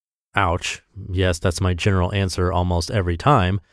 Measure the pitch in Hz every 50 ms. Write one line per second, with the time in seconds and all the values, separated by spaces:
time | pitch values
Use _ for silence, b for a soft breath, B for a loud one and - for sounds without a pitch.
0 | _ _ _ _ _ _ _ 101 98 87 85 90 - - - - - _ _ 95
1 | 95 - 90 92 92 92 85 - - 95 87 - 98 92 92 85 - 107 95 92
2 | 87 90 104 98 98 92 - - 90 90 87 87 90 90 87 85 85 - 113 107
3 | 90 87 87 85 - 135 147 120 90 90 95 101 - _